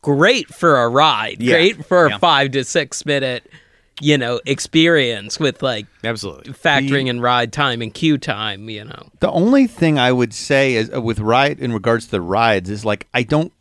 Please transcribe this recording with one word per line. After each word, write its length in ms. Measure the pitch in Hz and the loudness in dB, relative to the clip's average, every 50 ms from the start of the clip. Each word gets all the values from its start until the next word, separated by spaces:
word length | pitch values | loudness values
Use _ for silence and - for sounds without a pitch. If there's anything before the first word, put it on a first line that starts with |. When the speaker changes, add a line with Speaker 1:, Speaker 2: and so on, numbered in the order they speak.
Speaker 1:
Great 480 | - - 143 139 156 202 254 254 156 - - | 0 0 2 4 4 4 2 2 -2 -6 -10
for 300 | - - 170 147 131 120 | -2 2 2 4 4 2
a 60 | 117 | 2
ride. 480 | 120 135 147 156 135 104 110 110 - 101 | 2 4 4 4 2 0 -2 -6 -6 -4
Speaker 2:
Yeah. 160 | 113 123 - | 0 2 2
Speaker 1:
Great 280 | 165 165 196 220 160 151 | 4 4 2 0 -2 -4
for 240 | - 185 180 170 147 | 0 2 4 4 4
Speaker 3:
Yeah. 80 | 107 | 2
Speaker 1:
a 20 | 101 | 2
five 340 | - 175 156 139 139 139 127 | 2 2 4 4 2 0 -2
to 120 | 139 127 | -4 -4
six 400 | - - 175 147 135 - - - | -2 -2 -2 -2 -2 -8 -12 -6
minute, 400 | 151 147 139 135 131 123 120 _ - - 160 _ _ _ _ _ _ _ - | -4 -2 -2 -2 -4 -6 -8 _ -16 -20 -20 _ _ _ _ _ _ _ -4
you 160 | 143 147 147 | 2 2 2
know, 240 | 143 123 117 123 120 - | 2 2 0 -4 -4 -2
experience 920 | 131 139 131 - - - 160 160 165 170 156 135 120 117 104 98 107 - - | -4 -4 -4 -4 -2 2 2 4 4 4 4 2 0 -2 -6 -8 -10 -8 -2
with, 240 | 160 139 123 - - | -2 -2 -2 -2 -4
like, 240 | 135 120 107 107 - _ _ - | -4 -4 -4 -8 -12 _ _ -6
Speaker 3:
Absolutely. 500 | 110 117 107 98 101 78 - - - 131 | -6 -6 -6 -8 -12 -12 -12 -16 -18 -18
Speaker 1:
factoring 500 | - - 170 147 139 135 139 135 143 135 | -4 0 2 2 2 0 0 -2 -2 -2
Speaker 4:
The 40 | 131 | -2
Speaker 1:
in 100 | 120 120 | -4 -2
ride 320 | 120 123 123 123 120 113 - | 0 0 0 0 0 -2 -2
time 300 | - 147 139 123 117 117 | -2 -2 -2 -2 -4 -6
and 100 | 110 - | -10 -8
queue 240 | - - 160 151 143 | -2 0 0 0 0
time, 500 | - - 104 101 107 110 101 98 104 113 | -2 -6 -6 -6 -6 -8 -8 -10 -12 -14
you 140 | 110 104 104 | -14 -14 -14
know. 240 | 107 - - - - _ _ | -16 -18 -20 -20 -20 _ _
Speaker 4:
The 100 | - - | -4 -2
only 360 | - - 175 220 262 277 269 | 0 2 2 4 4 4 4
thing 320 | 233 - - - 160 151 143 | 2 2 0 0 2 2 4
I 140 | 123 123 127 | 4 2 4
would 200 | 123 123 117 110 | 2 2 0 -2
say 420 | - - - 143 135 135 135 127 | -8 -4 0 2 2 2 2 2
is, 160 | 113 110 113 - | 0 -2 -2 -4
uh, 60 | 131 117 | -6 -4
with 160 | 113 113 101 | -2 -4 -2
ride, 380 | 107 107 117 123 139 143 131 - | 0 0 2 2 2 0 -2 -4
in 120 | - 123 117 | -6 -4 -4
regards 340 | 110 92 120 117 117 117 | -2 0 0 0 0 -2
to 40 | - - | -4 -6
the 80 | 101 87 | -4 -4
rides, 480 | 85 95 104 113 113 107 98 90 90 | -2 0 2 2 2 2 0 0 -4
is, 140 | 104 104 110 | -10 -6 -4
like, 220 | 110 104 104 - _ _ | -4 -4 -4 -6 _ _
I 100 | 123 123 | -4 -2
don't 300 | - 151 151 160 175 _ _ | 0 0 0 0 -2 _ _